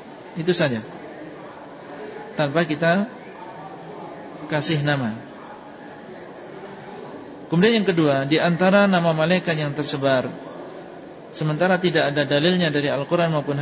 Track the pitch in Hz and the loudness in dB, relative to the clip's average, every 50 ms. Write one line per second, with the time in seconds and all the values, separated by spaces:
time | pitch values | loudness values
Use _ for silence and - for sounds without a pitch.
0 | - - - - - - - 185 160 - 175 - 165 139 120 110 110 - - - | -16 -16 -16 -16 -16 -10 -8 -2 0 2 2 4 2 2 0 -2 -4 -8 -12 -14
1 | - - - - - - - - - - - - - - - - - - - - | -14 -14 -14 -14 -14 -14 -14 -14 -14 -16 -16 -16 -16 -16 -16 -16 -16 -14 -14 -12
2 | - - - - - - - - 151 139 135 165 175 156 151 147 165 165 170 196 | -12 -12 -12 -12 -12 -8 -2 -2 -2 0 2 0 0 0 0 2 2 2 4 2
3 | 208 - - - - - - - - - - - - - - - - - - - | 0 -2 -6 -12 -16 -16 -16 -16 -14 -14 -14 -14 -14 -14 -14 -14 -14 -14 -14 -14
4 | - - - - - - - - 151 151 160 151 139 - 160 147 143 147 147 139 | -14 -14 -14 -14 -14 -14 -14 -12 -6 -2 0 0 2 2 2 2 2 2 2 2
5 | 127 110 110 117 - - - - - - - - - - - - - - - - | 0 -2 -2 -6 -10 -14 -16 -16 -16 -16 -16 -16 -16 -18 -18 -16 -16 -16 -16 -16
6 | - - - - - - - - - - - 381 381 - - - - - - - | -16 -16 -14 -14 -14 -16 -16 -14 -14 -14 -14 -14 -14 -14 -14 -14 -14 -14 -12 -12
7 | - - - - - - - - - - 160 170 190 226 233 220 196 190 180 165 | -12 -12 -12 -14 -14 -14 -14 -14 -6 0 4 6 6 6 6 6 4 4 4 4
8 | 160 147 139 135 135 139 156 147 135 180 170 160 185 190 190 202 202 196 190 175 | 4 4 4 4 2 2 4 4 4 4 4 4 6 6 8 8 6 6 6 4
9 | 170 170 160 156 156 165 185 180 180 180 160 156 151 143 139 151 147 - - 139 | 4 4 4 4 4 4 4 2 2 0 0 0 -2 -2 -2 -2 -2 -2 0 2
10 | 135 139 135 127 123 123 - - - - - - - - - - - - - - | 2 4 4 4 2 0 -6 -10 -12 -14 -14 -14 -14 -14 -14 -14 -14 -16 -16 -16
11 | - - - - - - - - 156 156 151 151 175 185 185 175 185 175 156 160 | -16 -16 -16 -16 -16 -12 -8 -4 -2 -2 0 2 4 4 4 4 4 4 4 4
12 | 139 143 143 147 143 135 147 143 151 180 185 180 175 156 143 147 143 143 123 135 | 2 4 2 2 2 4 4 4 6 4 4 4 2 2 2 2 2 2 0 0
13 | 139 - 175 170 170 165 160 151 135 147 143 139 | 0 2 2 2 4 2 2 0 0 0 0 0